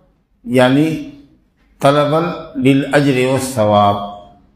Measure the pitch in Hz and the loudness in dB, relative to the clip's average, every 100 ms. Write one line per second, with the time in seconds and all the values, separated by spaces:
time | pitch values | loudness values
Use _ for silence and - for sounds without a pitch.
0 | _ _ _ _ 120 123 127 135 160 151 | _ _ _ _ -4 0 2 2 0 -4
1 | - - - _ _ _ _ _ 139 147 | -10 -18 -20 _ _ _ _ _ 0 2
2 | 143 156 175 - - 139 127 139 143 143 | 0 -2 -4 -8 -12 -2 0 2 0 0
3 | 143 127 127 135 - 113 107 104 101 101 | 0 0 0 -2 -4 -2 2 4 2 0
4 | - - - - _ | -6 -14 -20 -20 _